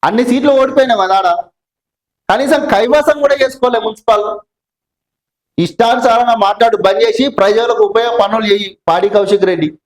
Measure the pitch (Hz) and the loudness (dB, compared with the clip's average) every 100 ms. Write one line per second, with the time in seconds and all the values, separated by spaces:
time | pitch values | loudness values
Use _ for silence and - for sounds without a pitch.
0 | 143 214 247 247 294 269 262 277 262 220 | -2 -2 -2 0 2 2 0 0 0 0
1 | 190 190 185 175 - _ _ _ _ _ | 0 0 0 -2 -6 _ _ _ _ _
2 | _ _ _ 214 269 302 294 196 233 294 | _ _ _ -2 0 0 0 -2 2 0
3 | 294 294 285 277 262 262 247 233 220 220 | 0 0 0 0 -2 -2 -2 -2 -6 -8
4 | - 208 208 - _ _ _ _ _ _ | -2 0 0 -10 _ _ _ _ _ _
5 | _ _ _ _ _ - 170 - 233 240 | _ _ _ _ _ -6 -6 0 0 2
6 | 254 226 240 226 196 208 233 214 190 202 | 2 2 2 0 0 2 0 2 0 2
7 | 226 220 269 - 196 214 240 233 208 214 | 0 0 -2 0 0 2 0 0 2 0
8 | 240 240 202 220 214 202 196 - - 170 | -2 0 0 0 -2 -2 -2 -8 -2 0
9 | 196 208 196 202 185 175 156 - | 2 0 2 0 0 0 -4 -6